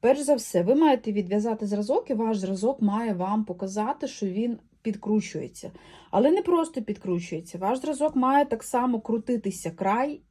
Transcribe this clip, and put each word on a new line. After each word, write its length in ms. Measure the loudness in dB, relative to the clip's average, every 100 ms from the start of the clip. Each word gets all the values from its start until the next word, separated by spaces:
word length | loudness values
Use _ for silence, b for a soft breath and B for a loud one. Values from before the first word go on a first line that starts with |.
Перш 160 | 4 4
за 140 | 4
все, 280 | 2 2 0
ви 120 | 4
маєте 380 | 4 6 4 0
відв'язати 540 | -4 0 -2 0 -2 -4
зразок, 440 | -4 0 0 0
і 40 |
ваш 240 | -2 0 -2
зразок 440 | -2 -2 -2 0
має 300 | 0 0 -2
вам 320 | -2 -2 -2
показати, 640 | -2 -6 -6 -4 -4 -4 -6
що 180 | -6 -4
він 320 | -2 -2 -4 _ _
підкручується. 880 | -6 -6 0 0 0 -8 -10 -12 -16 -16 B B B
Але 200 | 4 4
не 120 | 4
просто 400 | 4 2 2 -4
підкручується, 760 | -6 -8 -2 -4 -4 -10 -10 -4
ваш 200 | -2 -2
зразок 380 | -2 -2 0 2
має 280 | 4 4
так 180 | 4 0
само 380 | -2 0 2 0
крутитися 720 | 0 -4 0 -2 -2 -6 -8
край 500 | -4 0 2 0 -4 _